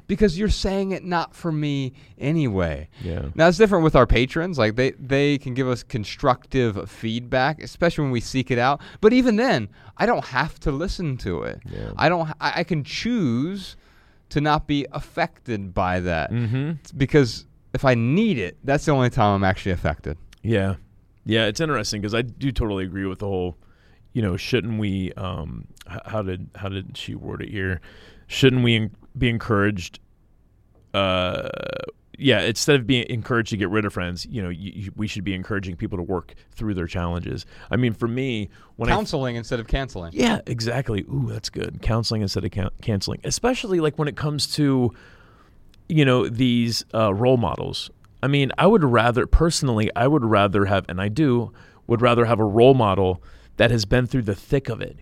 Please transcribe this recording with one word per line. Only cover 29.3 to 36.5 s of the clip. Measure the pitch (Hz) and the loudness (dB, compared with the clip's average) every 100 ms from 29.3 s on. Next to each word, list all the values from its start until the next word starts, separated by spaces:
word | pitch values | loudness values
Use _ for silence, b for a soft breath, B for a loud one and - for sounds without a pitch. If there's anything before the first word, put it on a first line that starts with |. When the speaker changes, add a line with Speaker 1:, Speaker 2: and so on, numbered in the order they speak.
| 113 - 104 101 101 85 - _ _ _ _ _ _ _ _ _ | -2 0 2 2 0 -8 -14 _ _ _ _ _ _ _ _ _
Speaker 2:
uh, | 98 98 92 90 - - - - - - - _ - | -2 0 0 0 -4 -6 -8 -8 -8 -10 -14 _ -2
yeah, | 135 107 | 2 4
instead | 90 110 - 143 | 2 0 2 2
of | 110 | 4
being | 127 - | 0 0
encouraged | 113 - 117 110 | -6 -2 -2 -2
to | 104 | -2
get | 95 | -2
rid | 107 104 | 0 -2
of | |
friends, | 95 90 87 - | -4 -6 -6 -8
you | - | -8
know, | 90 | -8
y-, | 87 98 - | -8 -10 -10
y-, | 95 98 | -10 -8
we | 107 | -8
should | 104 | -6
be | 98 | -6
encouraging | 92 92 101 92 87 | -6 -4 -6 -6 -8
people | 104 95 | -6 -6
to | |
work | 85 92 - - b | -4 -4 -6 -18 b